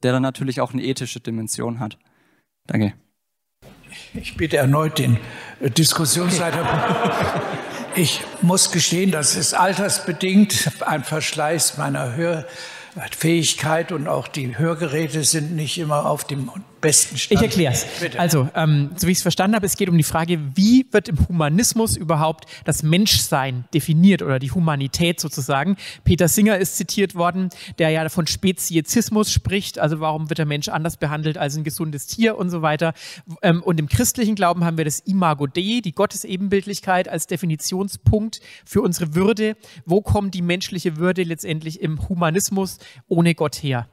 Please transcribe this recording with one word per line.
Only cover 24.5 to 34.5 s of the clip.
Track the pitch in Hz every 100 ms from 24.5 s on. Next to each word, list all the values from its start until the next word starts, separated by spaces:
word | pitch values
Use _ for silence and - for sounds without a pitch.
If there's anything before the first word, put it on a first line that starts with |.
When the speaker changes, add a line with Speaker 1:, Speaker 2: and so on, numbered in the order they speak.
Speaker 3:
Humanität | 180 165 143 135 - 170 165
sozusagen? | 165 - 131 139 156 196 - -
Peter | - 170 175
Singer | - 202 202
ist | 185 -
zitiert | 185 - 196 175
worden, | 170 175 185 - - -
der | 160
ja | 160 160
von | - 156
Speziesismus | - 190 185 - 165 147 - 214 214 214
spricht, | - - 190 - -
also | 156 156
warum | 156 156 156
wird | 160
der | 151
Mensch | 147 147
anders | - 160 -
behandelt | 151 151 156 147
als | 147 147
ein |
gesundes | 156 - 160 147 -
Tier | - 226 214
und | 185
so | 175
weiter. | 156 151 165 156 - - - 165
Ähm, | 190 170
und | 170 165
im | 147
christlichen | - 247 - 220 208
Glauben | 180